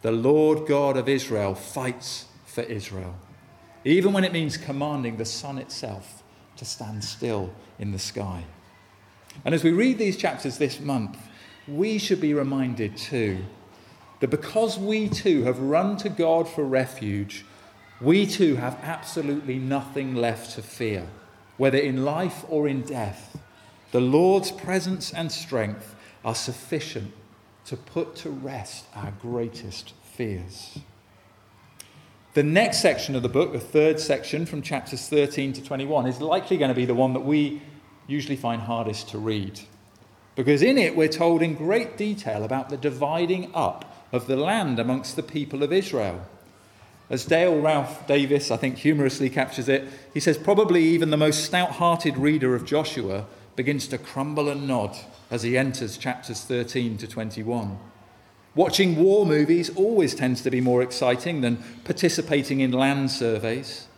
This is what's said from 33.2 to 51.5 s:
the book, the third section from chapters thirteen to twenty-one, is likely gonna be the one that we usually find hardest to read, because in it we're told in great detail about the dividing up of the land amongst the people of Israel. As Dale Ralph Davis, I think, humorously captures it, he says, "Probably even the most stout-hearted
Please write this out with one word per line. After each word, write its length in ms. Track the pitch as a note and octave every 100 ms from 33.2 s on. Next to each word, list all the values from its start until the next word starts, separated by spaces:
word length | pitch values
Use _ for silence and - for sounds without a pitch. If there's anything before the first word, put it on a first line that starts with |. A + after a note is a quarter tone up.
the 60 | A#2+
book, 240 | C3 F3
the 60 | B2+
third 400 | - D#3 D#3 D#3
section 460 | D#3 C3+ - D3+ E3
from 160 | D3+
chapters 460 | - C#3+ - B2+ -
thirteen 440 | D3+ C#3+ C#3+ C3+
to 100 | C3
twenty-one, 420 | - C3+ C#3 D3+ B2
is 160 | B2
likely 360 | D3+ F#3 F#3 F#3
gonna 180 | C#3 B2+
be 100 | B2
the 80 |
one 200 | A#2+ C3
that 120 | B2+ C#3
we 380 | D3+ D3 D3 - - - - -
usually 300 | C#3+ C#3 C3+
find 260 | B2 A#2
hardest 480 | G#2 A#2 A2 G#2 -
to 80 | A2
read, 440 | A2 G#2+ G2 G#2 - - _ _ - _ _ -
because 260 | C3 D3
in 160 | G3+ C4+
it 180 | F3+ E3+
we're 120 | D#3
told 340 | D#3 E3+ E3+
in 140 | E3 D3+
great 420 | D#3 A3 A#3 -
detail 460 | G#3 G#3 - G#2+
about 260 | G#2+ C3 B2+
the 80 | C#3+
dividing 720 | D3 B2+ C#3+ E3 F3 F#3 F3+ -
up 300 | - - - - -
of 160 | B2 A2+
the 80 | C3
land 420 | D#3 A3 E3+ A#2
amongst 380 | A#2 C3 - -
the 80 |
people 400 | - D3+ C#3+ C#3
of 80 | C#3+
Israel. 480 | F3+ G3 C3+ G2+ F2 F2+ - - _ - - - - _
As 160 | B2+ -
Dale 340 | E3 F3+ D#3+
Ralph 460 | D#3 D3+ C3 - -
Davis, 440 | C#3+ C3+ C#3+ C#3+
I 60 | A2+
think, 200 | C3+ B2+
humorously 520 | C#3+ D#3 C3+ C3 C3+
captures 380 | C3+ C3 - B2
it, 180 | C3+ C3+ - -
he 60 | -
says, 180 | E3+ D3+
"Probably 460 | D#3 G3+ G#3+ F3
even 260 | D#3+ E3 D#3+
the 80 | D3+
most 260 | D3+ D3+
stout-hearted 760 | -